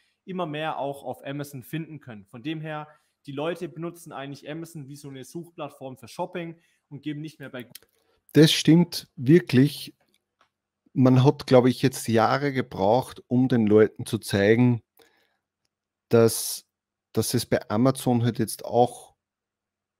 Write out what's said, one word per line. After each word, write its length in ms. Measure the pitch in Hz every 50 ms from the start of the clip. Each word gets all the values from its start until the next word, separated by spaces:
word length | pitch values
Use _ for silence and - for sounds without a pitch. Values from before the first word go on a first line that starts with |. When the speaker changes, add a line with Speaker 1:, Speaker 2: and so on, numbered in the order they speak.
| _ _ _ _ _
Speaker 1:
immer 200 | 196 180 185 175
mehr 320 | 156 147 151 156 160 -
auch 260 | - 135 139 139 - -
auf 220 | 131 120 - -
Amazon 380 | 135 143 147 143 143 - 131 117
finden 360 | - 160 156 160 151 156 143
können. 260 | - 131 110 104 95
Von 180 | _ - 120 113
dem 180 | 156 165 160
her, 260 | 156 156 151 151 147 - _ _ _ _ _ _ _
die 60 | 143
Leute 360 | 135 143 151 170 180 170 180
benutzen 440 | 151 - 156 170 170 170 170 - 156
eigentlich 380 | 95 131 135 143 139 - - 139
Amazon 380 | 156 165 165 165 - 156 135
wie 80 | 131 147
so 140 | 139 - 139
eine 160 | 135 131 127
Suchplattform 720 | - - 170 165 170 _ - 147 139 - - 131 135 123
für 100 | - -
Shopping 520 | 107 - - 180 180 - 180 170 165 165 - _ _ _ _ _
und 140 | _ 147 139
geben 200 | - 151 147 147
nicht 180 | 156 151 - -
mehr 100 | 139 127
bei 140 | - 123 113
Google. 260 | - - - _ _ _ _ _ _ _ _ _ _ -
Speaker 2:
Das 180 | 147 156 151
stimmt 580 | - - - 156 160 175 175 - - - - - _
wirklich. 800 | - 123 127 165 175 175 - - 123 139 143 - - - - - _ _ _ _ _ _ _ _ _ _ _ _ _ _ _ _ _ _ _ -
Man 300 | 143 127 127 131 127 123
hat, 240 | 147 147 - -
glaub 180 | - 131 123 120
ich, 160 | 131 123 -
jetzt 260 | - 123 - - -
Jahre 460 | 117 110 110 110 110 131 135 143 143 131
gebraucht, 680 | 127 - - - 90 95 101 117 131 127 - - - -
um 200 | - 123 123 131
den 180 | 123 127 117 110
Leuten 400 | 104 104 107 107 - - - 117
zu 120 | - -
zeigen, 640 | 104 - - - 101 98 107 113 117 123 123 120 110 - _ _ _ _ _ _ _ _ _ _ _ _ _ _ _ _ _ _ _ _ _ _ _ _ -
dass, 580 | 117 117 117 113 - - - - - - - _ _ _ _ _ _ _ _ _
dass 220 | - 113 110 - -
es 120 | 117 -
bei 240 | - 123 - - -
Amazon 540 | 104 110 127 135 131 - - 127 123 117 120
halt 160 | 123 107 -
jetzt 240 | 110 - - - -
auch 520 | - - 120 120 120 - - - _ _ _ _ _ _ _ _ _ _ _ _ _ _ _ _ _ _